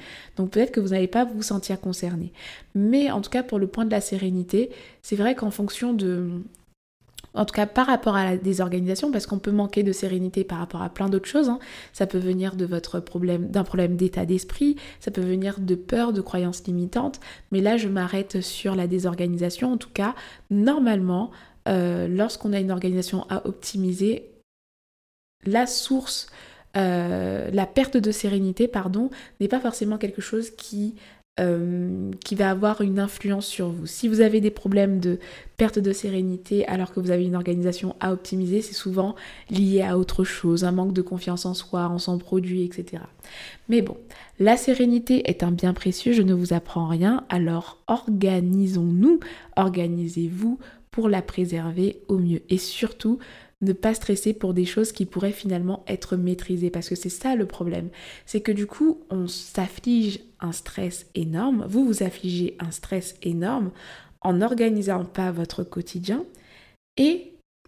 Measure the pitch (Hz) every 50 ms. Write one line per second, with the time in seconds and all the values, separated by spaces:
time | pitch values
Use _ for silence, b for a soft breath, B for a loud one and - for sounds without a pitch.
0 | B B B B B B B - 185 185 - 214 247 254 - 233 196 190 190 190
1 | 185 180 - 233 247 240 220 214 208 - 202 196 190 - 190 185 - 185 180 -
2 | 185 175 180 165 170 175 B B B B B B B - - 196 202 220 254 277
3 | 285 277 - 202 196 - - 254 254 254 220 202 196 196 - 226 226 220 214 202
4 | 202 - 190 190 190 185 185 180 180 180 - 208 247 262 B B B B B B
5 | - - 208 202 202 240 262 254 220 208 - - 208 202 - - 240 247 240 214
6 | 196 180 180 175 180 175 175 175 202 220 - - _ _ _ _ _ _ _ _
7 | _ _ _ - - - - - 208 208 - 214 208 208 - 254 254 269 254 247
8 | - 220 196 196 190 185 185 185 185 190 190 185 185 180 180 180 180 180 190 190
9 | 294 294 269 202 - - 202 190 - 208 202 208 202 202 - 208 202 202 190 -
10 | - 190 185 180 185 185 - 196 190 190 180 165 175 - - 170 185 175 - -
11 | 196 196 196 190 190 - - 294 294 247 240 247 B B B B B B B -
12 | 196 190 190 180 180 185 185 185 190 190 190 185 180 170 175 170 170 - - 175
13 | 170 - - 175 180 180 175 170 175 - 185 202 185 - - 185 180 175 180 175
14 | 185 185 - 196 180 165 185 185 - - - - 285 294 294 285 B B B B
15 | - 202 202 190 180 180 185 190 190 196 196 196 190 180 180 180 180 - 254 233
16 | 240 233 214 196 190 - - 180 180 175 180 - - 190 180 175 175 185 - 240
17 | 269 277 - B B B B B B _ 196 190 190 208 226 233 220 196 196 190
18 | 180 175 196 196 196 196 - 190 185 - - - - 196 190 190 175 175 185 185
19 | 185 180 170 180 175 175 175 175 175 175 175 - 247 254 254 226 - - - -
20 | 196 220 254 B B B B B B - 202 202 208 254 294 302 262 226 214 196
21 | 185 185 180 180 226 B B B B B B - _ - 196 185 175 175 175 175
22 | 175 175 180 190 214 226 - - - 208 202 196 190 190 185 180 185 185 185 185
23 | 175 - 196 185 - - 190 190 - - 196 - - - - 196 190 185 180 185
24 | 190 214 226 - - - - _ _ _ _ _ _ _ _ _ _ _ _ _
25 | _ _ _ _ _ _ _ _ - 196 202 233 247 247 - - - - 269 262
26 | 262 - - - - B B B B B B B B _ - 196 190 185 180 175
27 | 175 175 180 185 185 185 190 - - - 190 202 190 190 - 269 269 262 - 247
28 | 202 214 208 - - 202 202 196 196 190 185 - 233 240 240 202 185 185 185 208
29 | 247 262 B B B B B - 202 202 254 262 254 233 226 - 214 208 214 208
30 | - 196 196 208 190 - 220 220 226 226 - - - - 208 208 208 214 226 B
31 | B B B B B _ _ - 180 175 170 170 175 175 175 180 175 180 185 190
32 | 190 196 185 190 - - 202 196 196 190 190 190 208 208 214 - 208 196 190 196
33 | 196 202 - - - 202 196 196 202 - - - 180 175 170 175 160 165 - -
34 | - 226 220 214 226 214 214 220 208 214 208 - - 196 196 202 196 196 196 190
35 | 180 180 175 180 B B B B B B - - 226 220 220 214 196 196 196 202
36 | - 202 190 185 185 185 180 185 185 - 202 202 196 - 185 185 185 180 - 190
37 | 180 180 175 180 180 180 180 180 175 175 175 175 175 180 175 180 190 185 - -
38 | - 190 185 185 - - 185 185 185 175 190 214 214 214 - - - 190 185 190
39 | 190 202 208 B B B B B B - 202 185 202 190 190 190 190 190 180 180
40 | 180 - - - 185 - - - - 170 170 170 180 180 180 185 185 196 185 185
41 | 180 180 185 180 - 180 175 175 - 180 180 180 - - - 180 175 175 175 175
42 | - 185 180 175 180 - 185 190 180 180 180 185 175 175 175 - 170 - - 165
43 | - - - B B B B B B B B B B - 226 240 190 - - -
44 | - B B B B B B - 196 214 240 247 - 269 247 254 247 240 240 240
45 | 233 - 254 254 - - 220 - 170 175 175 170 - 180 185 - - 185 180 -
46 | - 240 240 226 190 185 185 180 180 175 175 170 170 - - 170 165 160 170 165
47 | 180 208 247 262 - - - 180 170 165 165 170 - - - - _ - 233 -
48 | - 226 208 190 202 190 185 180 175 180 185 196 196 185 190 175 170 175 170 180
49 | 214 311 339 330 B B B B B B - - 190 190 180 185 170 170 170 175
50 | 170 170 170 170 170 165 180 180 220 233 247 254 B B B B B _ - 233
51 | 220 214 202 185 180 - - - 180 175 175 165 165 165 165 180 185 202 - -
52 | - - 196 185 180 175 165 - - - 185 185 - - - - 233 226 - -
53 | - 220 240 262 B B B B B B B _ 190 196 190 190 - 226 226 226
54 | - - 202 196 - 214 214 214 - 185 180 180 180 180 - 214 220 220 - -
55 | 190 185 - 180 196 202 202 - - 196 180 175 180 180 196 196 - - 196 185
56 | - - 185 180 180 180 180 180 - - 185 170 180 175 175 170 170 - 180 175
57 | - 180 - - - 262 262 233 196 - - - 175 175 175 170 165 180 B B
58 | B B B B B - - 214 208 226 208 202 202 208 - - 302 320 320 -
59 | - - 190 185 180 175 - - - - - 202 185 190 - - - 247 240 233
60 | 220 202 196 190 - - _ _ - 170 165 - - - - 202 190 175 180 -
61 | - - - - 165 160 160 165 226 277 262 214 - 190 196 247 269 240 208 -
62 | 202 180 185 - - 180 175 175 180 170 - - 165 165 160 - - - 190 185
63 | 175 - - - - 175 165 165 175 214 262 262 202 180 B B B B B B
64 | B B B _ - 185 180 175 214 226 254 233 226 226 220 208 190 190 185 180
65 | 175 180 - - 185 185 175 170 165 165 - - 180 175 - 180 170 - - 180
66 | 180 190 214 285 359 - B B B B B B B B B B _ _ _ -
67 | 269 302 339 359 - - - - _ _ _ _ _